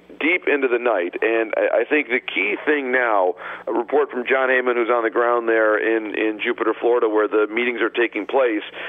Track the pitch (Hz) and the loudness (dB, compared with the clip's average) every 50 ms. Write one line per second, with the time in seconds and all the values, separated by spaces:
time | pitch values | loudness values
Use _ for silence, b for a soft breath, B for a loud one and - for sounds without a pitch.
0 | - - - - - 160 180 180 - - 143 139 135 123 120 117 120 120 110 92 | -8 -12 -10 -4 -2 0 0 0 0 -2 0 0 0 0 0 0 2 0 0 0
1 | 87 90 - - - 110 113 113 113 107 - - 104 - - 110 120 - 143 151 | 0 -2 -4 -2 -2 0 0 0 0 -2 0 0 0 2 2 0 0 0 0 -2
2 | 143 113 123 120 - - - - 190 - - - - 147 151 147 135 127 127 131 | 0 0 -2 -4 -4 -4 -4 -4 -4 -2 -4 -4 -2 -2 -2 0 0 -2 0 0
3 | 123 117 110 98 92 90 87 - B B B B B B 117 117 117 101 131 147 | 0 2 2 2 2 2 0 -4 B B B B B B -4 -4 -2 0 0 0
4 | 139 131 - 127 120 117 127 131 131 127 131 127 123 127 120 120 120 110 120 120 | 0 0 -2 -4 -2 0 0 2 2 2 2 2 2 2 0 0 2 2 2 0
5 | 113 110 104 120 120 120 120 120 117 113 113 113 110 107 107 104 - 110 113 113 | 0 0 0 2 2 2 2 2 2 2 2 4 4 4 2 2 2 2 0 0
6 | 110 104 - - 107 110 107 104 104 120 110 - 113 110 107 - - 120 120 123 | -2 -2 -2 -2 0 -2 -2 -2 -2 -4 -2 -2 -2 -2 -2 0 2 2 2 2
7 | 120 110 107 107 107 98 98 107 107 104 110 117 120 123 120 110 110 107 - 117 | 2 2 2 2 2 2 2 2 0 0 0 -2 -2 -2 -2 -2 -2 -2 0 0
8 | 117 110 - 113 95 - - 135 131 120 110 104 - - - B B | 0 0 -2 -4 -4 -2 0 2 2 2 0 -2 -6 -8 -12 B B